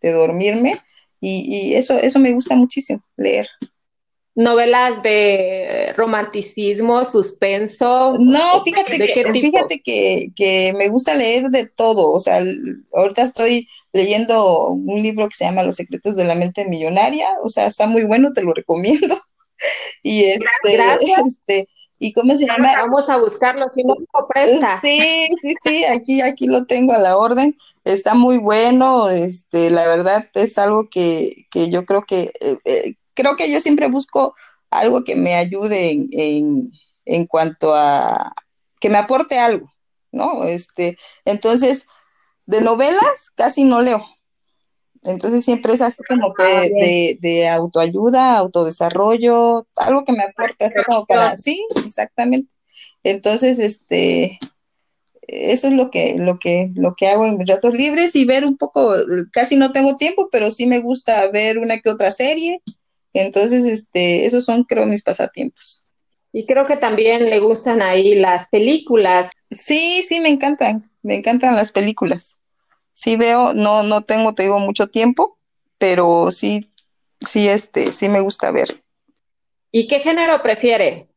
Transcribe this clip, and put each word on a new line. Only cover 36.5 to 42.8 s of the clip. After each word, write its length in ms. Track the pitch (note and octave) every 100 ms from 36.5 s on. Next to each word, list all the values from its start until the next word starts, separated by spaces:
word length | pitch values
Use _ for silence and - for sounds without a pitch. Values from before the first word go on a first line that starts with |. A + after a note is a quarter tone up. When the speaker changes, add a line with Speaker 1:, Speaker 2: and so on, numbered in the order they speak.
| C#3+ B2+ _ _ _
Speaker 1:
en 220 | - E3+ E3+
cuanto 480 | D#3+ D#3+ D#3 D#3+
a, 580 | D3+ D3 C#3+ A1+ A1+ - - _ _ _ _
que 120 | G#3
me 80 | G#3
aporte 420 | G#3 C4 D#4 C4
algo, 280 | A#3+ G#3+ - _ _ _ _
¿no? 320 | - D4 E4+
Este, 520 | E3+ F3 - - F3 F3 - -
entonces, 640 | - G#3 A3+ A#3+ C4 C4+ - _ _ _ _ _ -
de 140 | G#3+
novelas 720 | A3+ A3+